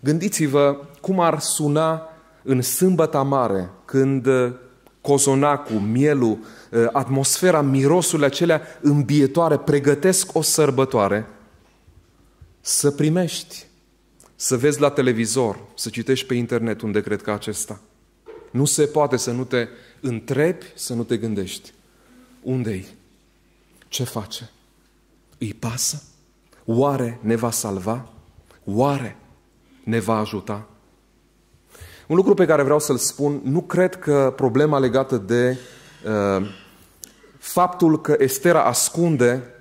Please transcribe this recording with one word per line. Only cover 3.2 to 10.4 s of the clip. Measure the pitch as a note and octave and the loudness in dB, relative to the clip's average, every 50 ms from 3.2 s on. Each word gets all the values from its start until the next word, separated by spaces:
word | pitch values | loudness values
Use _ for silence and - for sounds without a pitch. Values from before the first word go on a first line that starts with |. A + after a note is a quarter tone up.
| C3+ | 0
Mare, | C#3 C#3 C3+ B2 A2 G2+ F#2+ F2+ F2+ - - - | 0 0 0 0 0 0 -2 -4 -6 -12 -18 -18
când, | - - C3+ C3+ C3+ C#3 C3+ A#2 | -2 0 2 2 2 0 0 2
uh, | C3+ C3 B2+ B2+ A#2+ B2 - - - _ _ _ - _ _ | 2 2 2 2 0 -4 -8 -18 -20 _ _ _ -20 _ _
cozonacul, | _ - C#3+ C#3 - C#3 C3+ C3+ C#3 C#3+ C#3+ C3+ C#3 - A2+ | _ 2 2 2 4 2 2 2 2 2 0 0 -2 -4 -4
mielul, | G#2+ G2+ G#2+ A2+ B2 C#3 D3+ D3 C#3 B2 A2+ G#2+ - - - - - - - | -2 -2 0 0 2 2 2 2 2 2 0 0 -2 -6 -18 -20 -20 -20 -4
uh, | - A#2 A#2 A#2 - | 0 0 0 2 0
atmosfera, | C#3 C3 A#2+ C3+ C3+ C#3 - - - - F#3 F3 D#3 | -2 -2 0 -2 0 0 0 -2 2 2 4 4 4
mirosurile | D3 C#3 C3+ C3+ C3+ C#3 D#3+ F3+ E3+ - - - C#3+ | 2 2 2 2 4 4 4 2 2 0 0 2 2
acelea | C3+ C#3 - F3 E3+ D#3+ D3+ - - - - | 0 2 0 2 2 2 0 0 -8 -18 0
îmbietoare | - C#3+ C#3+ D3 C#3 A2 C#3+ D3 C#3 C3 C#3 E3+ E3+ D#3+ D3+ | 2 2 4 4 2 2 4 4 4 4 4 2 2 2 2
pregătesc | C3+ - - D3 C#3+ C3 C#3+ C#3+ C#3+ C#3+ F#3 F#3 F#3 - - - | 0 0 2 0 2 4 2 0 2 2 0 2 2 -2 -2 -2
o | E3 | -2